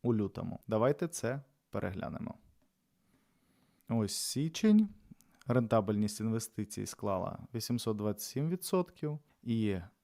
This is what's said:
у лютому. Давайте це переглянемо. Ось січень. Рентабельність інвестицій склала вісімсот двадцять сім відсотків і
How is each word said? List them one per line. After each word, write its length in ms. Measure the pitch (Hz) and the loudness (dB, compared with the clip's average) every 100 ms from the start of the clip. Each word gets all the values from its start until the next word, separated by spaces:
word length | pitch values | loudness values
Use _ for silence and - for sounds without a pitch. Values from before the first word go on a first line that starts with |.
у 120 | 123 | 2
лютому. 460 | 110 98 92 - - - | 2 0 -4 -8 -8 -4
Давайте 420 | 110 123 147 170 | 2 2 2 -4
це 320 | - 117 139 - _ _ | -4 -4 -6 -10 _ _
переглянемо. 640 | 104 - - - - - - _ _ _ _ _ _ _ _ _ _ _ _ _ _ - | -6 -4 -4 -8 -8 -10 -12 _ _ _ _ _ _ _ _ _ _ _ _ _ _ -2
Ось 280 | 117 104 - | 0 0 -2
січень. 720 | - 127 156 160 214 214 208 - - - _ _ - | -4 -2 -2 2 6 6 6 -4 -20 -20 _ _ 2
Рентабельність 760 | 123 113 113 101 104 107 - | 2 6 4 4 2 2 0
інвестицій 680 | 110 113 - - 104 - 98 | -2 -2 -4 -8 -6 -6 -8
склала 520 | - 104 92 90 - - | -4 -2 0 -2 -8 -8
вісімсот 420 | 117 - 120 - 107 | -8 -2 -2 0 0
двадцять 260 | 104 104 | 0 -2
сім 260 | - 131 156 | -6 -4 -2
відсотків 720 | 180 - 185 175 - 151 147 _ _ | -2 0 0 0 -6 -8 -8 _ _
і 340 | 120 117 107 95 90 _ | -2 0 2 0 -4 _